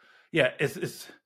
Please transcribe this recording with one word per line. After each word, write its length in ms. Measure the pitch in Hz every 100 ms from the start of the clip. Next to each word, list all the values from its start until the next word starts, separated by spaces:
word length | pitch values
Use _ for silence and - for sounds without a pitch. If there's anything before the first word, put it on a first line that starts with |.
| _ - _
yeah, 200 | 156 127 -
it's, 160 | 147 -
it's, 320 | 170 - - -